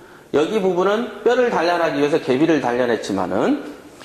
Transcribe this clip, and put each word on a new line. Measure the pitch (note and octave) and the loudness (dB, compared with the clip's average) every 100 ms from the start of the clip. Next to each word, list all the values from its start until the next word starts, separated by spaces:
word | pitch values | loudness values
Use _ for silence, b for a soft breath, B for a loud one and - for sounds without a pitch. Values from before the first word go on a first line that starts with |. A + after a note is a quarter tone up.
| B B B | B B B
여기 | C3+ E3 G#3+ | 0 0 0
부분은 | F#3+ F3 F#3 G#3+ A#3+ - | 0 0 0 0 -4 -4
뼈를 | - B3+ A#3+ | 0 2 2
단련하기 | F#3+ E3 F3 E3 C#3+ | 0 0 0 0 0
위해서 | C#3+ D3+ | 0 0
개비를 | - C3 D#3+ D#3 | 0 2 2 2
단련했지만은 | B2 A#2+ B2 A2 - G2 F2+ F#2+ E3 C#4+ - - - B | 0 0 0 0 -2 -4 -2 0 0 -2 -4 -16 -20 B